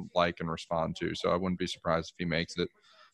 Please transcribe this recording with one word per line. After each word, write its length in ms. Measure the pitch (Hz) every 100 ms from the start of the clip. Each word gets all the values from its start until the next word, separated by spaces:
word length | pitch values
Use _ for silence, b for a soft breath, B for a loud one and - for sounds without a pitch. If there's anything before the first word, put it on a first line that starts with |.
| 90
like 280 | 90 87 85
and 100 | 85
respond 440 | 82 - 85 80 85
to. 180 | 87 85
So 160 | 90
I 60 | 87
wouldn't 200 | 92 90
be 80 | 90
surprised 460 | - 87 82 82
if 40 | -
he 60 | 87
makes 300 | 82 85 -
it. 120 | 87 _ b b b